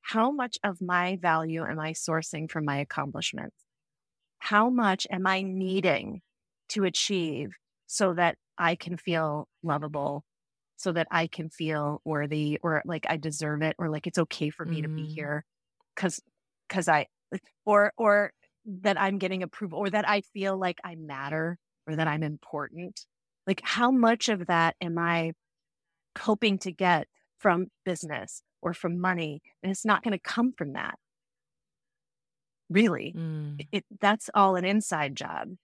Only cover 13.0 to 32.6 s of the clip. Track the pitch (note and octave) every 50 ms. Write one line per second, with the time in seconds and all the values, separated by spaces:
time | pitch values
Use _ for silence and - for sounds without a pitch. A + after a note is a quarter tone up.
13 | - - E3 D#3+ D3 D#3+ D3 D3+ D#3 D3+ D3+ D3 D#3 D#3 - - F3 D#3+ D#3 D3+
14 | - E3+ - - E3 - - - D#3 D3+ - - E3 E3+ E3 D#3 D#3 D3+ D#3 D#3
15 | D#3 D#3 D#3 D#3 D3+ C#3+ D3 D3+ D#3 _ _ _ _ _ _ _ _ _ _ -
16 | - F#3 - - _ _ _ _ _ _ _ _ _ _ - F#3+ E3 F3 D#3+ D3+
17 | C#3 - _ _ _ _ - F#3+ _ _ _ _ _ G#3 G#3 G3+ G3+ G#3 - -
18 | A#3 G#3+ G3+ G#3 G#3 - _ _ _ _ _ _ _ A3 G3 F#3 F#3 G#3 G3 D#3
19 | G3 G3 G3 G3 F3 F#3 F#3+ F#3 F#3 E3+ - - G#3+ F3+ D#3+ D3+ G#3 G3 F3 G#3
20 | G#3 - G#3 G#3 F#3+ _ _ G#3 F#3+ G3 F#3+ F#3+ F#3+ F3+ F3 - - F#3 E3+ E3
21 | D#3+ D3+ C#3+ C3+ C#3 C#3+ D3+ D#3+ D#3+ E3 F3 - _ _ _ _ _ - D#3+ D3+
22 | D#3+ D#3+ D3 D#3 D#3+ D3 D3+ D3 - - - D3 C#3+ - - E3 F3 F#3 G3+ -
23 | - _ _ _ _ _ _ _ _ - G3 - - - - G#3 A#3+ B3 C4+ B3+
24 | A#3 A3+ A#3 A#3 - - A3 F#3+ F3 - F3+ E3 E3 E3 - _ F#3 E3+ E3 E3+
25 | E3+ E3+ E3+ E3+ E3 E3 E3 _ _ _ _ _ _ _ _ _ _ _ _ _
26 | _ _ _ - - - A3 G#3 - A3 G3 F#3 - F#3+ E3 - F#3+ F3+ F3 D#3
27 | - _ _ _ _ _ _ _ - G#3+ F3 F3 F#3 - _ _ _ F#3 F3+ D#3+
28 | - D#3 D3+ B2 G2 - - - _ _ _ _ - E3+ E3+ - - F3 F3 F3
29 | F3 F#3 F3+ F3 E3 D3+ D3 D3 _ _ _ _ - F#3+ F#3+ - - A3 G#3 -
30 | - A#3 G3+ F3+ _ - - - A#3 B3+ B3 - E3+ C#3+ C3+ - - - - -
31 | _ _ _ _ _ _ _ _ _ _ _ _ _ _ _ _ _ _ _ _
32 | _ _ _ _ _ _ _ _ _ _ _ _